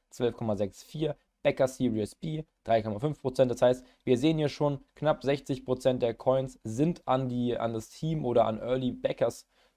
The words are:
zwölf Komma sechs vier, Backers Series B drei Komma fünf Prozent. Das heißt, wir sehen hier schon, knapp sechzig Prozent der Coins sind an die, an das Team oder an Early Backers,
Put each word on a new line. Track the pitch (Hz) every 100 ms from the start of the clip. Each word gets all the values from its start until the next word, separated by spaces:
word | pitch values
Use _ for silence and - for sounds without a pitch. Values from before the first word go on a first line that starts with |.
| _
zwölf | - 120
Komma | 110 113 101
sechs | 101 -
vier, | - 151 156 - _ _
Backers | 143 135 135 -
Series | 127 107 104
B | - 160 156 156 _
drei | - 113
Komma | 107 104
fünf | 143 143
Prozent. | 135 127 127
Das | 120
heißt, | 123 127 - _
wir | - 123
sehen | 151 160
hier | 147
schon, | - 147 139 -
knapp | - 147 151
sechzig | 127 143 - 131 -
Prozent | 127 131 127
der | 123
Coins | 113 - 131 131 -
sind | 113 110 160 170 -
an | 131 131
die, | 123 120 113
an | 117
das | 113 113
Team | - 156 160
oder | 131 120 113
an | 110
Early | 113 131 127
Backers, | - - - 120 - - _ _